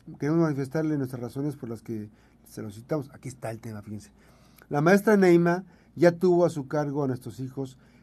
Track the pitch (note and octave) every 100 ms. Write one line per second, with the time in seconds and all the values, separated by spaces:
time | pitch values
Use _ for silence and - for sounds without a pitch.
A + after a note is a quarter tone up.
0 | - - C#3+ E3 D#3+ C#3 C3+ D#3+ D#3 D3
1 | C3 B2+ A#2 C#3 D3 C3+ A2+ A2+ - A2
2 | G#2 - _ _ _ - A2 G#2 A#2+ D#3
3 | C3+ - C3 C3 A2+ A2+ A#2 G#2+ G2+ G#2
4 | - _ _ _ _ _ _ D3 D#3+ G3+
5 | G3+ G#3 F#3 E3+ E3+ F3 G3 _ _ -
6 | E3+ E3+ F#3 F3 E3+ D#3+ B2+ D3+ D3 C#3+
7 | C#3 B2 A#2+ G#2 C3 C3 C3+ - _ _